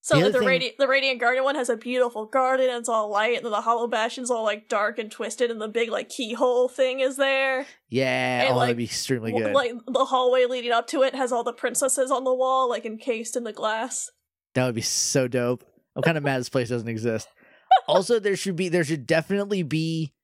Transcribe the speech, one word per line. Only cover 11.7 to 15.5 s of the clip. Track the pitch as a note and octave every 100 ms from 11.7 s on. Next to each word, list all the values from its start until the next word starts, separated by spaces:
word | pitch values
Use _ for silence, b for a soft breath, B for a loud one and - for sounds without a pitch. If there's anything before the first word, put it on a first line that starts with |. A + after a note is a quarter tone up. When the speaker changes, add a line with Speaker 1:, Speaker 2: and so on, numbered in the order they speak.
| A#3+ C4+ C4+ C4
Speaker 1:
on | C4
the | C4
wall, | B3+ C4 C4 C4
like, | A3+ A3+
encased | A3 - A3+ A3+ -
in |
the | A#3
glass. | G#3+ A3 A3 B3 - - _ _ _ _ -
Speaker 2:
That | B2+
would | A#2
be |
so | G#2+ - - D3 B2+
dope. | B2 B2